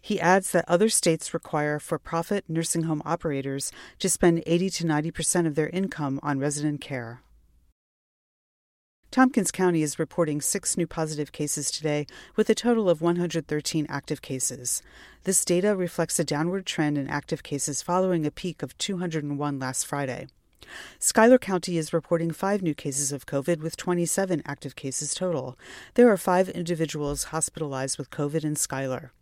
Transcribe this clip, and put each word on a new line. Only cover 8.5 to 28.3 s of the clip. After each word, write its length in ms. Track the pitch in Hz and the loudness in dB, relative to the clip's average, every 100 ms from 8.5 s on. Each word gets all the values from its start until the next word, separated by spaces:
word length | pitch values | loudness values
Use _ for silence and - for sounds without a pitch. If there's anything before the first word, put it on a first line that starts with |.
| _ _ _ _ _ _ | _ _ _ _ _ _
Tompkins 400 | - 254 254 180 | 4 6 6 0
County 320 | - 185 170 | 2 2 4
is 160 | 151 - | 0 -2
reporting 420 | 160 - 160 147 | -4 0 0 0
six 360 | - 196 - - | -2 -4 -2 -2
new 100 | 165 | -2
positive 440 | - 156 151 147 | -2 -4 -2 -6
cases 380 | - 147 - 143 | -4 -4 -4 -4
today, 380 | - 156 147 147 - - - | -4 -2 -2 -4 -12 -8 -2
with 140 | 214 | 2
a 60 | 220 | 2
total 340 | 233 226 196 | 2 2 4
of 120 | 156 | 4
one 160 | 170 175 | 2 2
hundred 300 | 175 160 - | 0 -2 -2
thirteen 380 | 151 - 160 147 | -4 -2 -2 -2
active 340 | 139 - 147 | -6 -6 -8
cases. 600 | - 131 - 123 123 - - - - - - | -6 -4 -4 -4 -6 -6 -8 -20 -20 -8 0
This 200 | 185 - | 0 4
data 300 | 175 202 196 | 2 4 2
reflects 420 | 175 - 165 - | -2 -2 -2 0
a 60 | |
downward 420 | 156 147 165 196 185 | 0 0 0 -2 -4
trend 320 | - 151 147 | 0 0 0
in 100 | 135 | -2
active 360 | - - 160 | -6 -4 -8
cases 380 | - 143 - 139 | -4 -4 -4 -4
following 440 | - 180 185 175 151 | 0 2 4 2 0
a 60 | |
peak 320 | - 185 160 | -4 -8 -6
of 140 | 131 - | -10 -6
two 200 | - 185 | -6 -4
hundred 280 | 180 160 143 | -2 -4 -4
and 120 | 143 | -4
one 220 | 147 139 | -2 -2
last 260 | 131 131 - | -4 -4 -4
Friday. 420 | 143 139 123 - _ _ _ - - - - | -4 -4 -6 -12 _ _ _ -20 -18 -18 -4
Schuyler 380 | - - 226 254 | 2 6 8 8
County 400 | - 185 175 170 | 6 -2 0 -2
is 160 | 156 | 0
reporting 380 | 165 - 170 165 | -2 2 0 0
five 300 | 160 196 208 | 0 0 0
new 120 | 175 | 0
cases 400 | 143 147 135 139 | -2 -4 -4 -4
of 120 | 139 - | -6 -4
covid, 360 | 143 139 160 | -2 0 -2
with 160 | 160 - | -2 -6
twenty-seven 640 | - 175 170 - 196 165 - | -2 0 0 0 0 -2 -4
active 300 | 143 139 - | -10 -10 -8
cases 380 | - - 147 | -6 -6 -6
total. 440 | - 185 156 127 127 - - - | -4 -2 -2 -6 -12 -18 -20 -2
There 180 | - 240 | 6 8
are 60 | 196 | 8
five 320 | - 180 185 | 4 4 4
individuals 760 | 170 170 165 160 156 147 147 - | 0 -4 -2 -2 -2 -4 -4 -4
hospitalized 720 | 160 - - 151 131 135 - | -4 -4 -4 -6 -4 -4 -4
with 120 | 143 | -6
covid 340 | - 147 | -4 -2